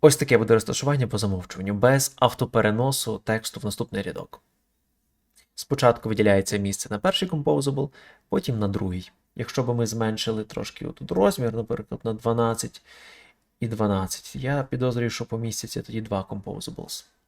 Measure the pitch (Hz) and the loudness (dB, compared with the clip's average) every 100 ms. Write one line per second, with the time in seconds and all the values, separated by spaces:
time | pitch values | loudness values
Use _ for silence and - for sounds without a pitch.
0 | 156 135 139 120 107 113 - 101 131 143 | 8 6 4 4 6 4 4 -2 0 2
1 | 123 131 104 95 90 - 95 104 120 135 | 0 0 -2 -2 -6 -8 -4 4 6 6
2 | 135 - 123 - 120 117 107 107 127 135 | 2 4 2 4 0 4 4 2 0 0
3 | - 104 - 110 - - 104 101 117 101 | -4 -6 -2 -2 -2 -8 -8 -6 -4 -4
4 | 95 - - - _ _ _ _ _ _ | -6 -8 -12 -16 _ _ _ _ _ _
5 | _ _ _ _ _ - - 139 123 117 | _ _ _ _ _ -16 -6 4 4 4
6 | 113 104 107 98 95 104 101 98 - 104 | 0 2 4 4 4 -2 -2 -6 -6 -2
7 | 185 196 185 160 147 147 139 139 139 - | 0 0 -2 -2 0 0 0 -2 -4 -8
8 | - - _ - - 117 101 101 95 90 | -20 -20 _ -4 -2 -2 -2 -2 -4 -4
9 | 90 _ _ - 117 - 123 120 113 113 | -8 _ _ -12 -6 -2 -2 0 0 0
10 | 110 110 - 110 107 - 110 - - - | -2 -2 -4 -4 -4 -8 -10 -10 -12 -10
11 | - 180 202 - 120 113 110 113 107 - | -6 2 2 2 -2 -4 -6 -6 -6 -8
12 | 113 110 117 117 117 113 - - _ - | -6 -4 -2 2 2 0 -6 -10 _ -20
13 | - - - _ _ _ 120 113 107 98 | -20 -20 -20 _ _ _ -6 0 2 2
14 | 95 - - - 131 143 135 127 127 120 | 0 -6 -10 -8 -2 -2 -2 -2 0 0
15 | 120 - 117 113 117 107 117 - 117 113 | -2 -4 -6 -6 -4 -6 -8 -8 -6 -8
16 | 107 101 95 101 98 98 - - - - | -4 -4 -4 -8 -8 -10 -10 -12 -12 -12
17 | - _ | -14 _